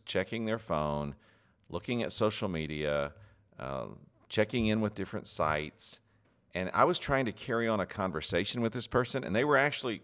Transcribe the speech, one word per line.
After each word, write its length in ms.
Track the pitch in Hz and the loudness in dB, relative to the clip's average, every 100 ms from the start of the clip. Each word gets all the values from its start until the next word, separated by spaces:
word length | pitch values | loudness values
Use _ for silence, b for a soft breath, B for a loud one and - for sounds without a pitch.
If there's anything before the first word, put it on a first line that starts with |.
| - | -4
checking 400 | 98 95 113 110 | -2 -2 -2 -2
their 140 | 113 | -2
phone, 560 | - 78 76 73 73 71 b b b b - | 0 0 0 0 -2 -8 b b b b -8
looking 320 | 85 - 120 | -6 -2 -2
at 100 | 104 | 0
social 380 | - 110 104 101 | 2 0 0 -2
media, 640 | 85 78 76 76 73 71 - b b _ - | -2 -2 -2 0 0 -2 -6 b b _ -10
uh, 260 | 67 67 53 52 - _ - | -6 -6 -6 -12 -20 _ -2
checking 380 | - 107 127 110 | 2 2 2 2
in 160 | 107 | 2
with 140 | 107 104 | 0 -2
different 320 | 95 107 - | -6 -6 -6
sites. 720 | - 78 76 76 - - - _ _ _ _ _ 87 | 0 2 0 -2 -8 -10 -10 _ _ _ _ _ -6
And 160 | 92 | -2
I 100 | 92 | 4
was 140 | 139 175 | 4 4
trying 280 | - 135 127 | 0 0 0
to 60 | |
carry 360 | 95 - 117 113 | -4 -2 0 2
on 120 | 110 | 0
a 60 | 90 | 0
conversation 760 | - 95 78 - 85 101 123 | -2 -2 -2 0 0 0 0
with 100 | 113 | 0
this 140 | 123 113 | 0 0
person, 360 | 123 123 135 | 0 2 -2
and 120 | - 101 | 0 2
they 80 | |
were 120 | 147 139 | 4 4
actually 460 | 143 139 131 104 | 4 0 -2 -4